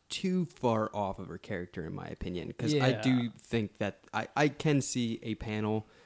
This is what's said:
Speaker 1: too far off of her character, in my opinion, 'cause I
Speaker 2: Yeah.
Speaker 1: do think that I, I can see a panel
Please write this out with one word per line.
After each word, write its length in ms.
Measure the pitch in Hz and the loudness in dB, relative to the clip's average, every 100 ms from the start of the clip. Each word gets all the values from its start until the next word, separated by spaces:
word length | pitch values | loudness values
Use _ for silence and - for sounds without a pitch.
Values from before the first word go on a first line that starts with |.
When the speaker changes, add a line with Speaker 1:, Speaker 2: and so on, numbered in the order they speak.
| _ | _
Speaker 1:
too 360 | - 190 185 165 | -4 0 0 0
far 460 | - 123 110 110 | 0 2 2 2
off 240 | 101 98 95 | 0 -2 -4
of 100 | 92 | -8
her 100 | 85 | -10
character, 460 | - 98 90 - 82 | -6 -6 -6 -8 -8
in 80 | 92 | -8
my 100 | 82 | -10
opinion, 440 | - 92 90 80 | -8 -6 -6 -6
'cause 200 | - 127 | -4 0
I 160 | 151 131 | 4 4
Speaker 2:
Yeah. 120 | 120 | 2
Speaker 1:
do 280 | 131 127 120 - | 2 2 0 -6
think 380 | - 117 104 - | -2 0 0 -2
that 240 | 104 - - | -4 -4 -6
I, 140 | 107 113 - | -4 -2 2
I 120 | 151 | 2
can 320 | 131 160 143 | 2 2 4
see 380 | 123 127 120 113 | 2 0 0 -2
a 120 | 117 107 | -4 -6
panel 520 | 113 107 107 110 107 - | -4 -2 0 0 -2 -12